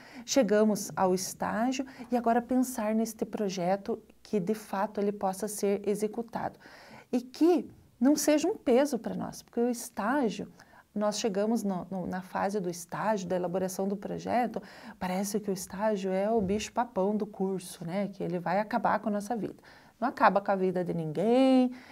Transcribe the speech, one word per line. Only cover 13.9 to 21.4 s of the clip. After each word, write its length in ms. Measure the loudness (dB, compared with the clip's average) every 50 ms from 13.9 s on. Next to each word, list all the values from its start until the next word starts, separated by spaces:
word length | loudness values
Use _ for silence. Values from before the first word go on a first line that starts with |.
| -2
projeto, 680 | -4 -6 -6 -8 -6 -4 -2 0 0 0 -2 -4 -8 -10 -12 -18 -18 -18 -18 -12 -8
parece 420 | -6 -4 -2 -2 -2 -2 -4 -4
que 100 | -2 -2
o 40 | -4
estágio 580 | -4 -6 -10 -6 -2 0 0 0 0 0 0
é 180 | 0 0 0 2
o 120 | 2 2
bicho 320 | 2 0 0 -2 -2 -4 -2
papão 420 | -2 -2 -2 0 0 0 2 0
do 100 | 0 -2
curso, 600 | -4 -4 -2 -2 -2 -2 -4 -6 -8 -12 -10 -8
né? 220 | -6 -4 -2 -4 -4
Que 160 | -4 -6 -6
ele 160 | -4 -4 -2
vai 200 | -2 0 0 0
acabar 400 | 0 0 -2 0 2 2 0 0
com 100 | 0 -2
a 20 |
nossa 240 | -2 -2 -2 -4 -4
vida. 200 | -4 -4 -6 -8 -10 -20 -20 -20 -20 -20 -20 _ -4
Não 80 | -4 -4
acaba 340 | 0 4 4 6 6 4
com 100 | 2 2
a 40 | 0
vida 280 | 2 2 2 2 0 0
de 120 | -2 -2
ninguém, 760 | -2 -2 -2 -2 0 2 4 6 6